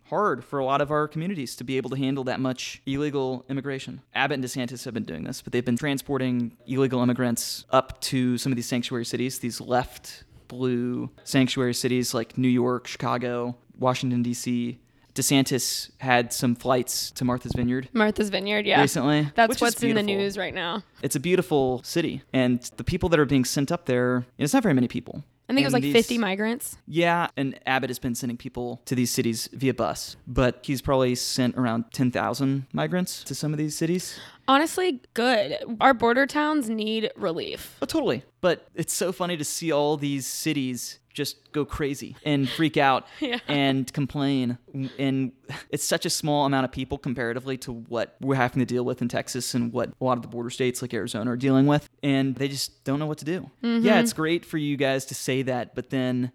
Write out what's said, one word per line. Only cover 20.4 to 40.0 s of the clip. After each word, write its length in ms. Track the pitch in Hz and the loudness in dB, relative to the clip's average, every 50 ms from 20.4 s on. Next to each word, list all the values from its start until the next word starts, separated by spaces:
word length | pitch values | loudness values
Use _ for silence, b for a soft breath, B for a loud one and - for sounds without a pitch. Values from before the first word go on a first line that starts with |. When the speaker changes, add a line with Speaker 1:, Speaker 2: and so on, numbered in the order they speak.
| 180 151 - | -6 -4 -4
Speaker 2:
now. 300 | 185 170 175 196 220 - _ _ - | -4 -4 -4 -4 -6 -8 _ _ -6
Speaker 1:
It's 140 | - 135 - | -4 -2 -2
a 40 | 143 | 0
beautiful 640 | 131 180 180 180 175 - 156 139 135 127 127 117 - | 2 4 2 2 4 4 2 4 4 2 0 -2 -4
city, 380 | - - 170 165 120 - 139 - - | -2 -2 0 0 0 -4 -6 -8 -2
and 300 | - 131 127 123 123 120 - - - | 0 2 4 4 2 2 -2 -6 -10
the 60 | - 120 | -6 -4
people 260 | - 175 175 180 180 | -2 0 0 2 4
that 100 | 165 151 | 4 4
are 60 | 147 | 4
being 180 | 123 143 131 123 | 6 4 2 2
sent 280 | - - 151 139 - | 2 0 0 0 0
up 140 | 170 - - | -2 -4 0
there, 300 | - 127 123 123 123 127 | 0 2 2 2 2 2
and 80 | 123 123 - _ | 0 -2 -6 _
it's 160 | - 139 143 - | -2 0 2 2
not 100 | 269 226 | 4 4
very 120 | 190 139 | 4 4
many 120 | 127 123 | 4 2
people. 360 | 120 - - - - - 151 - _ _ _ _ - | 2 -2 -6 -8 -8 -14 -14 -14 _ _ _ _ -2
Speaker 2:
I 40 | 247 | 0
think 100 | 277 277 | 2 2
it 20 | |
was, 80 | 269 240 | 4 2
Speaker 1:
And 100 | 247 269 | 2 2
Speaker 2:
like, 0 | |
Speaker 1:
these 100 | 285 277 | 4 4
Speaker 2:
fifty 240 | 233 226 - 240 233 | 4 4 2 0 -2
migrants. 580 | 220 185 190 196 214 220 233 - - - - - - | -2 -2 -2 -2 -2 -2 -2 -4 -8 -12 -12 -14 -12
Speaker 1:
Yeah, 400 | - 147 165 170 170 170 175 165 - - | -4 0 2 2 2 2 2 0 -2 -2
and 240 | 143 139 135 120 - - | -4 -4 -4 -4 -6 -2
Abbott 240 | 123 131 131 131 127 | 0 0 0 0 -2
has 80 | 120 - | -6 -4
been 140 | - 127 117 | -4 -6 -4
sending 220 | - - 120 117 | -4 -4 -6 -6
people 440 | 117 - 127 - 123 123 120 117 - - | -6 -10 -10 -8 -8 -8 -8 -8 -10 -6
to 80 | - 135 | -2 0
these 140 | 123 123 120 | 0 0 0
cities 380 | - 135 117 117 113 110 - - | 2 0 0 0 0 -2 -6 -8
via 220 | - 117 135 131 120 | -6 -2 0 0 2
bus, 420 | - 113 76 - - - - - - - | 2 0 -2 -2 -4 -8 -12 -14 -16 -12
but 320 | - 123 135 131 123 - - - | -4 0 2 2 2 0 -2 -4
he's 180 | - 139 123 | -4 -4 -2
probably 340 | - 147 139 131 131 123 123 | 0 2 2 4 4 2 2
sent 400 | 120 - - - 131 127 120 117 | -2 -2 -4 0 0 0 2 2
around 280 | 123 127 117 113 117 117 - | 2 2 2 2 -2 -4 -4
ten 200 | - - 131 123 | 0 0 2 2
thousand 560 | - 90 107 107 120 123 139 135 135 139 131 - | 2 2 0 0 0 0 0 0 0 0 -2 -4
migrants 520 | - 151 156 156 175 180 185 - - - - | -2 -2 0 0 0 0 0 -2 -6 -10 -10
to 100 | - 135 | -10 -8
some 160 | - - 151 | -4 -2 -2
of 60 | 156 | -2
these 180 | 147 156 151 151 | 0 -2 -2 -2
cities. 420 | - 165 160 180 185 - - - B B B B B - | -2 0 0 0 0 -2 -6 -12 B B B B B 2
Speaker 2:
Honestly, 540 | - 269 277 320 320 - 381 370 359 269 240 _ _ - | 4 4 4 4 2 0 0 0 0 -2 -4 _ _ -4
good. 420 | 233 226 262 - - 147 143 147 - - - 233 214 | 0 2 2 2 2 0 -2 -4 -6 -6 -8 -2 4
Our 120 | 214 269 262 | 6 6 6
border 340 | 220 233 233 240 262 277 | 6 4 4 4 4 2
towns 420 | 262 - 294 302 302 311 302 262 214 | 2 2 0 0 2 0 0 0 -2
need 420 | 226 220 214 220 220 220 214 - - | -2 -2 -2 -2 -2 -2 -2 -4 -4
relief. 600 | - - 175 165 156 104 78 - - - - - - | -4 -4 -2 -2 -2 -4 -6 -8 -10 -12 -14 -8 -8
Speaker 1:
Oh, 40 | 294 | -6
totally. 360 | - - 320 269 175 123 139 - _ _ - | -2 -2 0 2 2 0 -2 -4 _ _ 0
But 260 | - 175 156 - - - - | 2 2 2 2 -2 -12 -6
it's 200 | - 160 - - | -6 -4 -4 -2
so 180 | - 196 175 | -2 -2 -2
funny 260 | 185 - 180 175 175 | -2 -2 -2 -2 -2
to 60 | 151 143 | -4 -4
see 280 | - - - 170 160 | -6 -6 -4 0 2
all 260 | 147 147 147 147 156 | 2 4 4 2 2
these 280 | 147 | 0